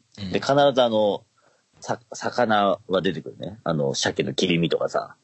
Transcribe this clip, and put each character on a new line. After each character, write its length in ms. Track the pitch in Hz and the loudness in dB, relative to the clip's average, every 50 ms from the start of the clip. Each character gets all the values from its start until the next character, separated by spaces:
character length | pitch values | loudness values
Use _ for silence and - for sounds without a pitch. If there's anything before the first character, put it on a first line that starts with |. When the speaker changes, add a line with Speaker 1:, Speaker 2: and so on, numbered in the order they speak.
| _ _ _ - | _ _ _ -12
Speaker 1:
う 40 | 101 | -8
ん。 100 | 92 90 | -4 -4
Speaker 2:
で、 60 | 101 | -2
必 140 | - - 139 | 0 2 4
ず 300 | 143 143 143 123 131 123 | 4 6 4 6 4 2
あ 60 | 120 | 4
の、 360 | 110 107 107 101 95 - - _ _ _ _ _ _ _ _ _ _ _ | 4 2 2 2 0 -2 -6 _ _ _ _ _ _ _ _ _ _ _
さ-、 180 | - - 117 - _ - - | -8 -8 -8 -8 _ -14 -12
魚 680 | - - 113 - - 123 110 110 104 101 98 92 - - - | -8 -6 -4 0 0 2 2 2 2 2 2 0 -2 -2 -2
は 140 | 92 92 82 | -2 0 0
出 100 | 95 80 | 0 -2
て 80 | 78 | -4
く 100 | 69 65 | -8 -12
る 80 | 53 52 | -14 -12
ね。 200 | 65 85 104 110 - | -12 -12 -12 -8 -4
あ 100 | - 82 | -2 -2
の、 200 | 76 71 69 65 | 0 0 -2 -2
鮭 280 | - - 101 87 - - | -2 -2 -2 -2 -2 -4
の 100 | 69 69 | -4 -2
切 140 | - - | -2 0
り 120 | - 87 85 | 2 2 2
身 100 | 85 - | 0 0
と 100 | - - | 0 -2
か 100 | - 139 | -2 -2
さ。 280 | - - - - - _ | -4 -4 -6 -8 -14 _